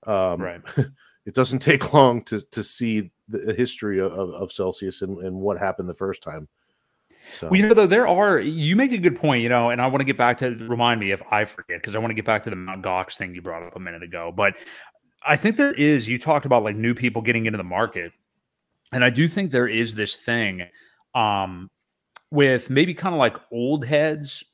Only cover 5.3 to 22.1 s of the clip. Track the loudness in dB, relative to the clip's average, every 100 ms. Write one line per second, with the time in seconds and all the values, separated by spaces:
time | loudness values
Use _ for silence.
5.3 | -6 -4 -2 -4 -4 -8 -6 -6 -8 -10
6.3 | -14 -16 _ _ _ _ _ _ _ -20
7.3 | -12 0 2 6 8 8 6 4 4 4
8.3 | 4 2 -2 2 2 2 2 0 2 0
9.3 | 2 2 4 2 2 0 0 0 2 2
10.3 | 2 -2 -4 -6 0 2 2 0 -4 0
11.3 | -2 -2 -6 -12 -10 -6 -6 -4 -4 -2
12.3 | -2 -2 -10 -10 -8 -4 -4 -4 -10 -12
13.3 | -12 -12 -12 -12 -14 -14 -14 -12 -10 -10
14.3 | -2 -2 -2 -16 -20 -20 _ _ _ 0
15.3 | 2 2 2 0 4 4 4 0 -6 0
16.3 | 0 4 2 2 -2 -2 0 -2 -2 -2
17.3 | 0 0 -4 -4 -2 -2 -4 -12 _ _
18.3 | _ _ _ _ _ _ 2 2 4 0
19.3 | 0 0 0 2 0 -2 -2 -6 -6 -4
20.3 | -2 -2 -4 -12 _ _ _ _ -2 0
21.3 | 0 -4 -8 -16 _ _ _ _